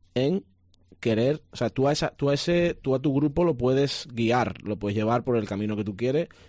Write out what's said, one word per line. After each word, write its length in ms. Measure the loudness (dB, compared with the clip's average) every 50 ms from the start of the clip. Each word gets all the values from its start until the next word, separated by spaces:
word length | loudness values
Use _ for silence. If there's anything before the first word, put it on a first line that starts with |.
| _ _ -2
en 300 | 0 0 2 0 -2 -4 _ _ _ _ _ _ _ _ _ -14 -6
querer, 440 | -2 0 2 2 2 0 0 -2 -6 _ -8
o 40 |
sea, 140 | -4 -4 -4
tú 180 | 0 0 2 2
a 40 | 2
esa, 180 | 0 -2 -4
tú 180 | -4 -2 -2 0
a 60 | 0
ese, 400 | 0 0 0 0 2 2 0 -2 -4 -2
tú 120 | -2 0
a 40 | 0
tu 140 | 2 0 2
grupo 300 | 2 2 0 2 2 2
lo 120 | 2 2
puedes 500 | 2 2 2 4 4 2 2 0 -4 -10 -8 -4
guiar, 480 | -2 2 2 4 2 2 0 -2 -6 -6
lo 140 | -6 -6 -4
puedes 160 | -4 -4 -2
llevar 300 | 0 0 2 0 0 0
por 120 | 0 0 0
el 100 | 0 -2
camino 280 | -4 -4 -4 -4 -2
que 80 | -4 -4
tú 120 | -6 -4
quieres 320 | -4 -2 0 0 0 -2 -4 -8 -20 -20